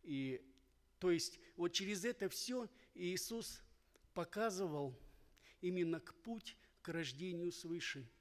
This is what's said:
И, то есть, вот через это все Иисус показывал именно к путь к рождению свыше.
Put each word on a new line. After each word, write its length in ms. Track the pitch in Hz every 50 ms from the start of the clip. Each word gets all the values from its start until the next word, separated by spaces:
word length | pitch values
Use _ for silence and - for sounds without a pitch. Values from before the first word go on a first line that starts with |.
| -
И, 380 | - 143 135 135 135 131 - - - - - - - - _ _ - _ -
то 120 | 185 185
есть, 280 | 175 165 - - - - - - -
вот 140 | - 175 175
через 340 | - - 196 196 208 185 180
это 240 | 240 240 - 202 180
все 380 | - - - - 247 254 233 - - - - - _
Иисус 680 | - 180 175 185 185 - - 226 233 220 - - - - - - - _ _ - - - - _
показывал 880 | 175 170 170 - 208 226 226 190 185 196 170 147 147 143 135 127 - - - - - - - - - - - - _
именно 380 | - 180 180 180 175 165 165 160
к 140 | - - - - -
путь 340 | 226 233 220 - - - - - - - _
к 80 | - 170
рождению 640 | 160 170 160 131 127 139 180 185 175 170 175 175
свыше. 540 | 170 - - 165 170 170 - - - 139 127 117 - -